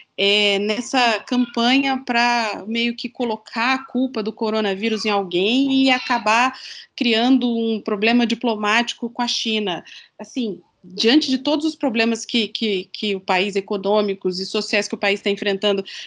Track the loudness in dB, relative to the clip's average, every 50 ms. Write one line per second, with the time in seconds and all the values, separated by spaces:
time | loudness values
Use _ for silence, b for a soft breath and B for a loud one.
0 | B B -4 0 2 4 4 4 4 2 2 2 0 0 -2 -4 -4 -2 0 2
1 | 2 2 2 0 -2 -2 0 0 0 0 0 0 2 2 4 2 2 0 -2 -4
2 | -4 -2 0 2 2 2 2 0 0 -2 -4 -6 -8 -6 -2 -2 -2 -2 -2 -4
3 | -10 -10 _ -4 -4 -4 -4 -6 -8 -10 -6 -2 0 0 0 -2 -4 -4 -2 -2
4 | -2 0 -2 -4 -4 -4 -4 -4 -2 -2 0 0 0 0 -2 -2 -2 -2 -2 -2
5 | 0 0 0 0 0 0 0 0 2 2 2 2 2 4 4 4 4 4 4 2
6 | 0 -2 -2 0 2 2 4 4 4 2 0 B B B B B B B -4 -2
7 | 0 2 2 4 4 4 4 4 4 2 0 0 0 0 -2 -2 -2 -4 -2 0
8 | 2 4 4 4 4 2 0 -2 -2 -2 -2 0 0 2 2 2 2 0 -4 -8
9 | -8 -8 -4 -4 -4 -2 -2 -4 -2 -2 -2 -2 -2 -2 -4 -6 B B B B
10 | B B B -18 -16 -10 -6 -4 -4 -4 -4 -8 _ _ _ _ -20 -14 -6 0
11 | 2 6 6 6 4 4 -2 0 0 0 0 0 0 -2 -4 -2 -4 -2 0 0
12 | 0 0 0 -4 -6 -2 -2 -2 -2 -2 -4 -4 -2 -2 -2 -2 -4 _ -10 -6
13 | -4 -2 -2 -4 -2 0 0 0 0 0 -2 -4 -4 -2 -6 -4 0 2 2 2
14 | 2 0 -2 -2 -4 -4 -4 -4 -8 -4 -4 -4 -4 -2 -2 -2 -2 -2 -6 -2
15 | 0 -2 -2 0 0 -2 -2 -2 -2 -2 -2 0 0 0 0 0 -2 B B B
16 | B